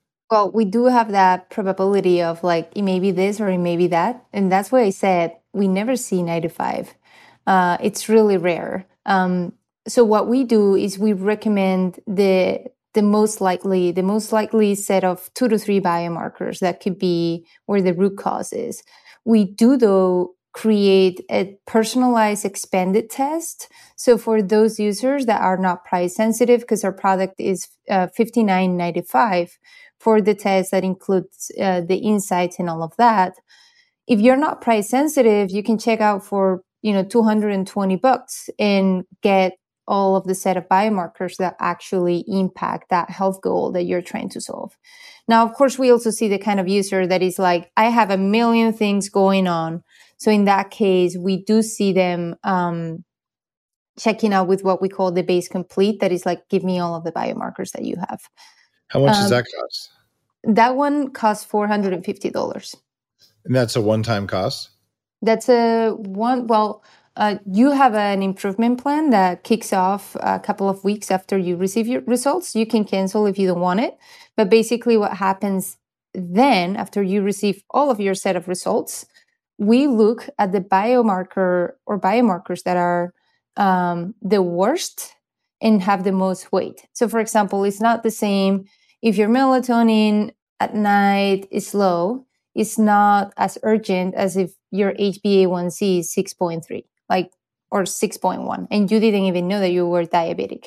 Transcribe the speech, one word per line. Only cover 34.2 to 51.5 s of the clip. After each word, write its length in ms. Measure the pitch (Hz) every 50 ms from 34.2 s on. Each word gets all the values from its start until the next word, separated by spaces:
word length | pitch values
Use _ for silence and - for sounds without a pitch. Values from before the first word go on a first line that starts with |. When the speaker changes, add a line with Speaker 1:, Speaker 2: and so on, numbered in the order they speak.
Speaker 1:
you're 160 | 208 254 262
not 240 | 269 302 262 - -
price 260 | - 240 226 214 202
sensitive, 640 | - 247 262 294 311 294 285 233 226 208 208 202 185
you 100 | 185 208
can 160 | 196 240 226
check 220 | 208 - 240 220 214
out 240 | 214 214 208 196 -
for, 400 | - 202 196 190 190 185 180 - _ _ _
you 120 | - 214 202
know, 100 | 190 185
two 180 | 196 - 240
hundred 300 | 220 220 214 214 208 208
and 160 | 202 190 190
twenty 300 | 190 - 202 196 190 190
bucks 520 | 180 - 262 247 - - - - - - - -
and 460 | - 208 208 202 196 190 190 185 185 - _ - _
get 360 | - 202 196 190 190 180 180 - _ _ _ _ - -
all 260 | 202 196 196 190 190
of 80 | 190 190
the 100 | 185 190
set 200 | 185 - 196 185
of 140 | 180 175 -
biomarkers 640 | 190 190 214 220 214 190 170 165 - - 190 175 -
that 220 | - 190 170 - -
actually 640 | - 175 175 - - - 196 185 180 175 175 170 - -
impact 600 | 190 190 190 185 - - - - - - - -
that 200 | 185 175 165 -
health 320 | 175 - 196 196 190 190
goal 320 | - 185 185 180 - - -
that 100 | 180 180
you're 180 | 175 180 175
trying 280 | 180 - - 214 - 196
to 100 | - -
solve. 380 | - - - - - - _ _ _ - - - - - - - _
Now, 160 | - 226 226 233
of 100 | 220 226
course, 240 | - 277 262 262
we 140 | 262 269 247
also 200 | 240 233 233 226
see 180 | 208 - 233 208
the 80 | 202
kind 240 | 190 196 214 202 202
of 80 | 180 180
user 360 | 196 202 190 196 196 190 185
that 160 | 175 185 180
is 160 | 185 185 170
like, 320 | - 190 180 180 175 175 - -
"I 140 | 208 220 233
have 200 | 233 240 214 196
a 80 | 196
million 540 | 190 190 196 208 226 233 233 233 233 226 226
things 380 | 220 220 214 202 202 202 190 -
going 380 | - 202 190 190 196 196 185
on." 360 | 180 170 165 160 160 165 170 - _ _ _ - _ _
So 140 | - - 220
in 140 | 214 208 202
that 260 | 202 196 196 196 -
case, 460 | - - 220 196 185 185 180 175 175
we 260 | 180 175 196 190 175 190
do 180 | -